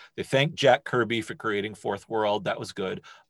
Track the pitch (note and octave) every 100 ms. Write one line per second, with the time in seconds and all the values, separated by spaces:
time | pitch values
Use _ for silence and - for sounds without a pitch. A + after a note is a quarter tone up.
0 | - - - C3+ C#3+ - C3+ B2 - B2
1 | A2 A2+ G#2 A2 A2+ G2+ G#2 G2+ A2+ G2
2 | - A2 G#2+ G#2 G2+ - A#2+ - F#2 F2+
3 | - -